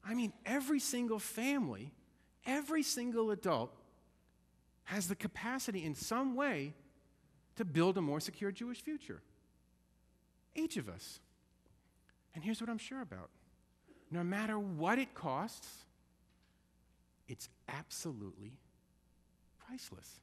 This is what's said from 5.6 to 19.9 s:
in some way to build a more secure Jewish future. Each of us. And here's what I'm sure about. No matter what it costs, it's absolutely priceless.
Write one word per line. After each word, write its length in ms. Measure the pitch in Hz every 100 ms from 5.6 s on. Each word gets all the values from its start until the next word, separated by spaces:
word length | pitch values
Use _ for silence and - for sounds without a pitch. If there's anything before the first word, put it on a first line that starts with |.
| 240 196
in 100 | 160
some 400 | 139 - 226 269
way 380 | 247 285 180 139 151 - - - _ - - _ -
to 80 |
build 340 | 196 151 175 190
a 20 |
more 200 | 156 147
secure 300 | - - 202
Jewish 300 | 190 240 247
future. 400 | - 302 - 80 - - _ _ _ _ _ _ _ _ _ _ _
Each 240 | - 320 -
of 100 | 107
us. 320 | 92 - - - _ _ _ _ - _ _ _ _ _
And 80 | 165
here's 180 | 170 220
what 100 | 226
I'm 80 | 226
sure 240 | - 262
about. 260 | 208 92 87 - - - _ _ - - -
No 140 | 170
matter 340 | 175 196 220 214
what 400 | 202 160 170 240
it 160 | 254
costs, 540 | - 160 131 214 - - - - _ _ _ _ _ _ _ _ _ _ _ _ _ -
it's 220 | 120 - - -
absolutely 840 | 139 - - 170 123 101 87 101 131 - _ _ _ _ _ _ _ - - -
priceless. 420 | 247 -